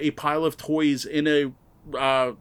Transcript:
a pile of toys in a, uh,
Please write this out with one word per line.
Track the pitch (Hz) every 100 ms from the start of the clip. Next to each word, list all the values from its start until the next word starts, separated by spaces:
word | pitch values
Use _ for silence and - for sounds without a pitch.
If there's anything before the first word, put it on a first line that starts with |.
a | 151
pile | - 151 151
of | 160 -
toys | - 156 151 135 104
in | 151 151
a, | 147 139 127 _ _ - 131
uh, | 135 131 127 110